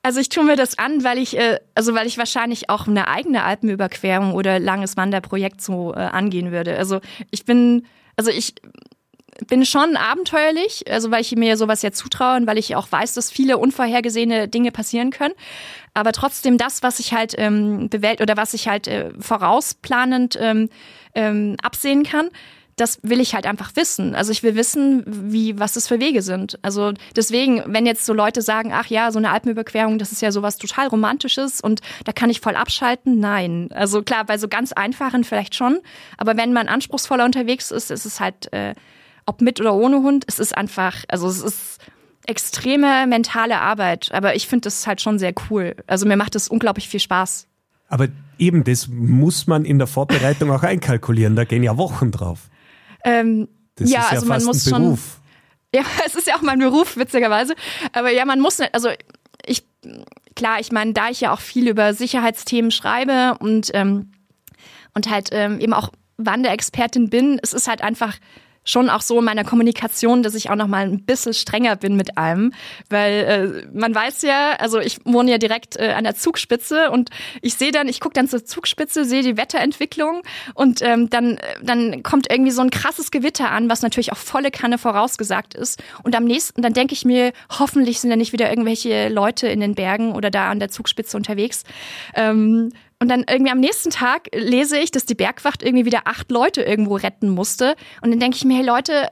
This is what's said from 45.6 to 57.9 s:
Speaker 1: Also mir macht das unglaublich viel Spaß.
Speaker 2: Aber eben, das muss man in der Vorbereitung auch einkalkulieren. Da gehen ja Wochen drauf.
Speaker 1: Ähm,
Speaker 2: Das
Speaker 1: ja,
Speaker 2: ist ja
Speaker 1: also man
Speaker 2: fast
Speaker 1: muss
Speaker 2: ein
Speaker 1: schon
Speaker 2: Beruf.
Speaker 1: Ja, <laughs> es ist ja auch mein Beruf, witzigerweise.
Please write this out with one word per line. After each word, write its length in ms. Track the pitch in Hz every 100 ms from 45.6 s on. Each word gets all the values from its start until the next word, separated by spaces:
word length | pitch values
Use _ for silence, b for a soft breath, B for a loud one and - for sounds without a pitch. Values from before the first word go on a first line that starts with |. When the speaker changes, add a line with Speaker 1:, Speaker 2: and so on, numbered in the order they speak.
| 175 - -
Speaker 1:
Also 220 | 190 202
mir 80 | 202
macht 180 | 208
das 140 | 214 -
unglaublich 400 | 226 226 196 -
viel 140 | 202
Spaß. 440 | - 185 185 - - _ _ _ _
Speaker 2:
Aber 180 | 127 135 - - -
eben, 260 | 175 175
das 240 | 123 123 -
muss 600 | 120 117 127 156 - -
man 180 | 156 156
in 140 | 143
der 80 | 127
Vorbereitung 600 | - 139 139 131 143 147
auch 140 | 135
einkalkulieren. 720 | 175 190 - 117 - 113 107 107
Da 80 |
gehen 180 | 117 117
ja 140 | 120 113
Wochen 360 | 175 - 120
drauf. 380 | - 90 82 - b b b b b 240
Speaker 1:
Ähm, 420 | 233 226 220 214 _ _ -
Speaker 2:
Das 140 | 247
Speaker 1:
ja, 100 | 254
Speaker 2:
ist 60 | 233
ja 60 |
Speaker 1:
also 140 | - 233
man 100 | 233
Speaker 2:
fast 120 | 233
Speaker 1:
muss 180 | 143 -
Speaker 2:
ein 40 |
Speaker 1:
schon 140 | 254
Speaker 2:
Beruf. 380 | 170 127 - - b b b b _
Speaker 1:
Ja, 100 | 254 269 -
<laughs> 100 | 330
es 100 | 339
ist 120 | -
ja 80 | 320
auch 60 |
mein 180 | 302 262
Beruf, 380 | 262 285 349 233
witzigerweise. 580 | 254 254 233 214 254 320 B B 311